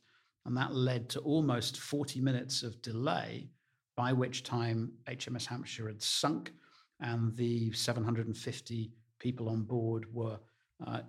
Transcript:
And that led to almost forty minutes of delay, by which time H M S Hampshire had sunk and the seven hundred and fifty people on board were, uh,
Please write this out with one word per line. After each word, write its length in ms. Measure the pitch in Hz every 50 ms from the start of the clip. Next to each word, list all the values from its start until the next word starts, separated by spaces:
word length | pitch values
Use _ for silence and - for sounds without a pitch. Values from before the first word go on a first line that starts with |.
| _ _ _ _ _ _ _ _ -
And 100 | 127 123
that 160 | 127 147 - 139
led 360 | 127 127 127 127 117 120 -
to 100 | - 131
almost 580 | 131 143 151 160 151 135 120 117 113 - - -
forty 400 | - - 147 143 - - - 131
minutes 420 | 131 135 127 123 123 131 - -
of 200 | 127 113 - -
delay, 680 | - 120 110 113 135 160 175 98 - 57 - - - - - _ _ _ _ _ _ _ _
by 160 | 127 120 127
which 320 | 131 127 127 127 - - -
time 480 | - 127 120 117 117 117 113 117 131 - - -
H 200 | 131 127 135 -
M 80 | 127 123
S 80 | 117 -
Hampshire 420 | - 123 127 - - - 117 110
had 140 | 110 104 107
sunk 500 | - - - - - 143 160 175 - - - - - - - - - _ _ -
and 360 | 131 120 117 117 117 113 113
the 360 | 120 120 117 120 117 117 113
seven 320 | - - - 123 117 120 107
hundred 240 | 117 117 113 110
and 100 | 117 110
fifty 540 | - - 123 - - - - 117 113 107 107 - - _ _ _
people 320 | - - 127 127 123 113 113
on 140 | 113 113 107
board 420 | - 127 117 113 117 113 113 107 110 117
were, 260 | 117 113 110 107 107 - _ _ _ _ _ _ - -
uh, 160 | 117 117 117 -